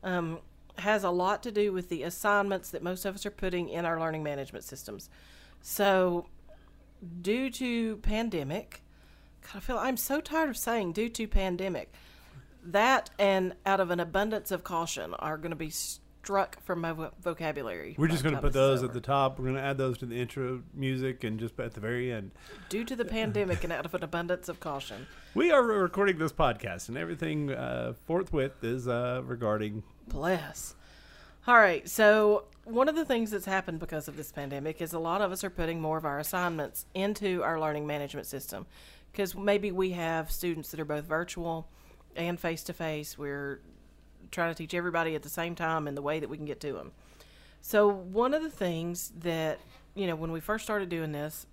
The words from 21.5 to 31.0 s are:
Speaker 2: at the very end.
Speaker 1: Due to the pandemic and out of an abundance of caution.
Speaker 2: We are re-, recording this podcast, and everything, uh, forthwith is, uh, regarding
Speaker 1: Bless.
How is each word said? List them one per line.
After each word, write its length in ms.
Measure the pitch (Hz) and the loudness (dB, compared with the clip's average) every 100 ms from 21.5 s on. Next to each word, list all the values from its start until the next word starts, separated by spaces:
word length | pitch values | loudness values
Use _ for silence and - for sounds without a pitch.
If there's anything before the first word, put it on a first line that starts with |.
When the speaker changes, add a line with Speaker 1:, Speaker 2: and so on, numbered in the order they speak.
| - | -6
Speaker 2:
at 140 | 117 | -8
the 60 | 113 | -6
very 300 | 107 123 123 | -4 -2 -2
end. 200 | 113 98 - - - - | -4 -8 -14 -18 -18 -8
Speaker 1:
Due 140 | 202 | -6
to 120 | 233 254 | -4 -4
the 80 | |
pandemic 580 | 220 220 214 208 196 170 | -2 -2 0 0 0 0
and 80 | 170 | -2
out 120 | 160 | -4
of 100 | 160 | -4
an 80 | 180 | -6
abundance 460 | 165 170 170 180 180 | -4 -4 -2 -4 -4
of 120 | 165 | -8
caution. 460 | 165 139 - 104 - - - | -6 -6 -8 -12 -14 -18 -6
Speaker 2:
We 160 | - 339 | 2 6
are 120 | 294 | 8
re-, 140 | 240 214 | 6 4
recording 400 | 180 196 202 175 | 4 4 4 4
this 160 | 160 | 0
podcast, 560 | - 139 113 107 92 - | 4 2 4 -4 -6 -6
and 80 | 120 | -6
everything, 540 | 165 165 160 151 143 | -4 -4 -2 -2 -2
uh, 420 | 127 127 123 120 120 - | -2 -4 -2 -4 -6 -2
forthwith 580 | 170 185 156 135 - | 0 2 0 0 -2
is, 240 | 113 131 123 | -2 -2 0
uh, 320 | 120 123 127 127 | 0 0 -2 -4
regarding 560 | 123 117 107 107 107 - - - | -2 0 2 0 -4 -10 -18 -6
Speaker 1:
Bless. 680 | - 160 185 151 156 - - - - | -2 0 0 -2 -10 -12 -14 -20 -20